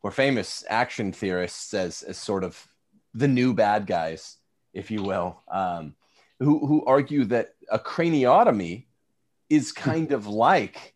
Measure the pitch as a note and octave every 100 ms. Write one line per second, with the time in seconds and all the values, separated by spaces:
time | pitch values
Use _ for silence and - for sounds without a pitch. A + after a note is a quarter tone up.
0 | G#2 G2 C#3 B2 F#2+ - - A2 A#2+ -
1 | G2+ F#2 G2 F2+ F2+ - - - F2+ -
2 | - F#2+ - G2 F#2 - - _ _ _
3 | _ A2+ C#3 B2+ B2+ A2+ G#2 G#2 G2 F2+
4 | D#2+ D#2+ - - _ _ _ - - G#2+
5 | G2 F#2+ F2+ E2+ _ F#2+ F#2 E2+ D#2 -
6 | _ _ _ _ C#3 D3+ C#3+ D3+ B2+ C3+
7 | C#3+ D3 A2+ A#2 - _ - A2 - -
8 | E3+ D#3 B2+ E3 A#3 A2+ E2+ F#2+ - _
9 | _ _ _ _ _ D3+ B2 - - D#3+
10 | D#3 C#3+ G#2 G#2 B2+ F3+ G2 - -